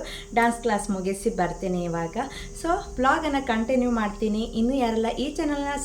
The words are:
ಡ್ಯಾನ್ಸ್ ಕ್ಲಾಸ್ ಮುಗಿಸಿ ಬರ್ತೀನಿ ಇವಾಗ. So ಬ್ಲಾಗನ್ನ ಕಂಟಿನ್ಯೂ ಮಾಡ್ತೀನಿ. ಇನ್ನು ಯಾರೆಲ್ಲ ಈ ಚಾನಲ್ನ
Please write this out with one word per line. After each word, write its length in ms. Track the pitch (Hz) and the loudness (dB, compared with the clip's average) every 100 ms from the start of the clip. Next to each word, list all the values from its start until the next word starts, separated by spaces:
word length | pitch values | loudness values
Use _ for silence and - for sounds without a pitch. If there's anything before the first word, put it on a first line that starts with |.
| - - - | -2 -12 -2
ಡ್ಯಾನ್ಸ್ 240 | 233 233 233 | 4 4 4
ಕ್ಲಾಸ್ 320 | 233 202 208 | 0 0 0
ಮುಗಿಸಿ 400 | 190 185 196 226 | -2 0 0 0
ಬರ್ತೀನಿ 540 | 185 175 - 190 180 | 0 -2 0 -2 0
ಇವಾಗ. 320 | 175 170 165 220 277 - - - | 0 -2 -2 -4 -6 -6 -12 -6
So 60 | 330 359 - - | -2 -2 -2 2
ಬ್ಲಾಗನ್ನ 400 | 262 320 311 277 269 | 4 4 2 0 0
ಕಂಟಿನ್ಯೂ 440 | 226 226 254 247 | 0 2 2 2
ಮಾಡ್ತೀನಿ. 520 | 233 208 208 214 214 | 2 0 0 0 0
ಇನ್ನು 320 | 233 226 233 | -2 0 2
ಯಾರೆಲ್ಲ 320 | 277 233 220 226 233 | 2 2 2 0 0
ಈ 160 | 277 | -2
ಚಾನಲ್ನ 340 | 294 311 285 285 285 | 0 -2 0 -2 -2